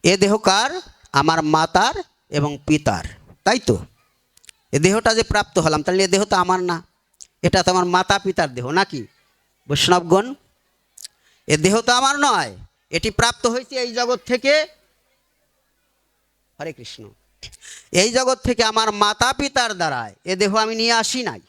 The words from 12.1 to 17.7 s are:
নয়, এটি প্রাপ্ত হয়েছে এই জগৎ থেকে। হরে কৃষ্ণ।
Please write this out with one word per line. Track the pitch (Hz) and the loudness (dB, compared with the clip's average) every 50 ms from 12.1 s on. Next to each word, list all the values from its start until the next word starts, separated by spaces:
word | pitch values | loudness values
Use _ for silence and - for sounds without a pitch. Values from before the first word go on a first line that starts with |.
| 285 285 | 2 2
নয়, | 294 277 233 185 147 113 98 92 - - _ _ _ _ | 2 2 2 0 -2 -4 -8 -16 -20 -20 _ _ _ _
এটি | - 165 - 220 | -6 -4 -4 -2
প্রাপ্ত | 190 - 233 240 240 - - | 0 0 0 0 0 0 -2
হয়েছে | 233 226 247 254 - 277 | -2 -2 -2 -8 -6 -6
এই | 254 247 247 226 | -6 -6 -4 -2
জগৎ | 240 247 240 247 - _ | -4 -2 -2 -2 -6 _
থেকে। | - 247 247 - 269 294 311 302 - _ _ _ _ _ _ _ _ _ _ _ _ _ _ _ _ _ _ _ _ _ _ _ _ _ _ _ _ _ _ _ _ _ _ _ _ _ _ | -4 -4 -2 0 2 2 2 0 -4 _ _ _ _ _ _ _ _ _ _ _ _ _ _ _ _ _ _ _ _ _ _ _ _ _ _ _ _ _ _ _ _ _ _ _ _ _ _
হরে | 143 165 | -12 -12
কৃষ্ণ। | 147 - 120 - - - 110 101 110 _ _ _ _ _ - - - - - - | -12 -14 -18 -18 -18 -18 -20 -20 _ _ _ _ _ _ -20 -20 -20 -20 -20 -20